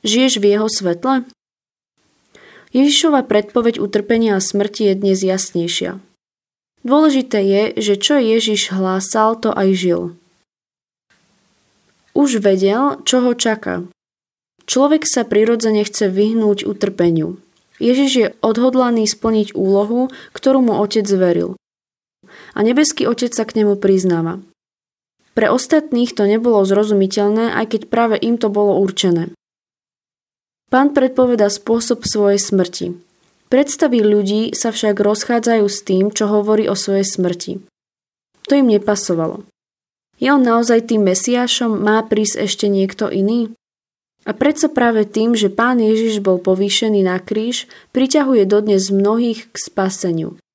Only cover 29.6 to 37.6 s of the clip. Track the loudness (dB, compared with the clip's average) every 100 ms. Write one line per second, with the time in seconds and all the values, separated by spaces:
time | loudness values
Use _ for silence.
29.6 | _ _ _ _ _ _ _ _ _ _
30.6 | _ 2 4 2 0 2 2 2 0 -2
31.6 | -2 -2 0 -4 -2 0 2 2 0 0
32.6 | -2 -4 -10 -10 _ _ _ _ _ 0
33.6 | 0 0 0 2 2 2 0 -2 -4 -4
34.6 | -4 -2 -2 0 0 0 -2 -2 0 0
35.6 | 0 -2 -2 0 0 -2 0 0 2 0
36.6 | 0 -2 -2 -2 -2 -2 -4 -4 -10 -12